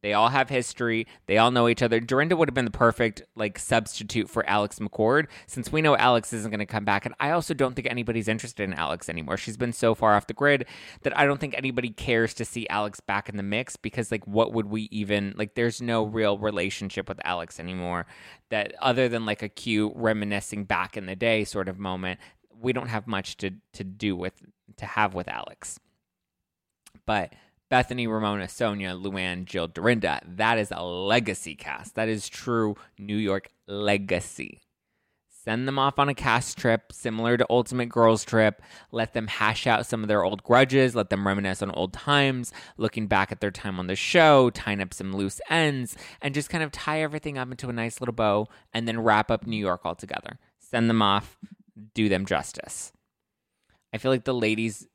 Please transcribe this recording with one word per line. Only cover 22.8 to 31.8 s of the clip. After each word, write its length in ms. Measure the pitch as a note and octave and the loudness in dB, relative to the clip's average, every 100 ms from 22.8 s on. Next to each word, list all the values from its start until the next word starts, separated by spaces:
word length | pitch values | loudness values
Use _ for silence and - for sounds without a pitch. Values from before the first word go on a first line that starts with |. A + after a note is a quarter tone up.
| A#2+ | -4
have 180 | A2+ A#2 | -6 -4
much 300 | G2 F#2+ - | -6 -6 -8
to, 140 | G2 F#2+ _ | -8 -8 _
to 100 | - | -12
do 320 | F#2+ G2+ G#2+ F#2 | -12 -4 -2 -2
with, 300 | F2+ _ - _ _ - | -4 _ -20 _ _ -14
to 80 | G2+ | -6
have 260 | - G#2 | 0 0
with 160 | F#2+ - | 0 -8
Alex. 500 | A1+ - - - - _ _ _ _ _ _ _ _ _ _ _ - - | -8 -10 -16 -16 -16 _ _ _ _ _ _ _ _ _ _ _ -16 -2
But 280 | G#2 E2+ - _ _ _ | -2 -2 -10 _ _ _
Bethany, 360 | B2+ B2+ B2 A#2 | 0 2 -2 -2
Ramona, 400 | A2 G#2+ G2+ F#2 | 0 -2 -2 -6
Sonja, 540 | - A#2 G#2 F#2+ F2+ | -2 -2 -2 -6 -6
Luann, 440 | G2 G2 F#2 F2+ | -6 -4 -4 -6
Jill, 240 | F#2 F#2 E2+ | -6 -4 -4
Dorinda, 520 | E2+ G#2 A#2 F#2+ C2+ - | 0 2 2 0 -2 -8
that 320 | F2+ A2 A#2 | 0 2 2
is 120 | G#2 | -2
a 120 | E2+ | -6
legacy 720 | F2+ F2 G2 A#2 G#2 F#2 E2 | -8 -4 0 2 0 -6 -10
cast. 400 | C#2+ D#2 C2+ | -14 -12 -12